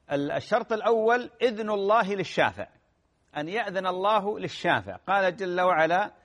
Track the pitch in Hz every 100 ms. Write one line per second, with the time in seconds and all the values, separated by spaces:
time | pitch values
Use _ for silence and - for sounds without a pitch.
0 | _ 143 143 147 - 240 240 226 196 226
1 | 220 240 240 - 247 214 214 214 196 220
2 | 190 202 165 - 127 95 98 _ _ _
3 | _ _ _ 147 151 208 208 190 185 180
4 | 196 214 196 214 185 - 175 135 98 87
5 | - 196 190 156 185 175 180 170 160 180
6 | 208 -